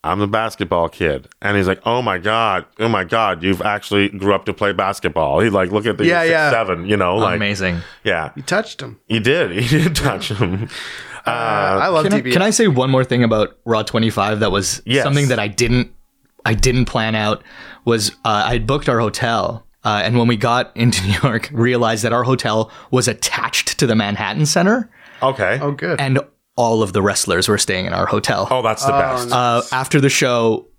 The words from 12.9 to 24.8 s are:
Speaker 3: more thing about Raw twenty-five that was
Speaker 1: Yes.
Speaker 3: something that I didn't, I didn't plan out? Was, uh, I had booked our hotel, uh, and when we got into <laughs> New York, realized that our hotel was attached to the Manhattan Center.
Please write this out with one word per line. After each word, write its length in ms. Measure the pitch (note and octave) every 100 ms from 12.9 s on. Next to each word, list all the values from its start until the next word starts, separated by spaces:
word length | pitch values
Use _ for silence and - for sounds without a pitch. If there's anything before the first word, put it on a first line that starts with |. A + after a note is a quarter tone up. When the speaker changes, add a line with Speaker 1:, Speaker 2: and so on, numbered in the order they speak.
Speaker 3:
more 140 | C3
thing 180 | B2+ B2
about 340 | A#2 A2 G#2 - -
Raw 160 | A2
twenty-five 580 | G#2 A#2 A2 G#2+ G2+ G#2+
that 100 | G#2+
was 280 | G2 F#2+ - -
Speaker 1:
Yes. 160 | C3+
Speaker 3:
something 240 | A#2+ C#3+ C#3
that 100 | A#2+
I 80 | G#2
didn't, 420 | G2+ A#2+ B2 A#2+ - _ _ _ _ A2+
I 80 |
didn't 320 | A2 C3 B2 A#2+
plan 280 | B2 A2
out? 280 | A2 G#2 G#2+ - - - -
Was, 260 | - A2+ G#2 -
uh, 200 | A2+ G#2 D2+
I 60 |
had 140 | B2 A2
booked 220 | C#3+ C#3+
our 100 | A#2
hotel, 680 | A2 - A#2+ A2+ F#2+ A#2 - _
uh, 200 | A#2 G#2
and 120 | F#2+ A#2+
when 100 | A#2
we 80 | A2+
got 340 | A#2+ A#2+ - -
into 260 | A#2 F#2+
<laughs> 40 | F#2+
New 80 | G2
York, 260 | C#3 A2+ -
realized 520 | B2+ A#2+ B2 A2+ A2+
that 80 | A2+
our 100 | A#2+
hotel 480 | A#2+ B2+ A#2 A2 A2 - -
was 180 | B2+ B2
attached 720 | G#2+ - - - - - -
to 80 | C3
the 80 | A2
Manhattan 480 | G#2 G2+ G2+ C#3+ D3+
Center. 440 | F3+ F#3 A#3+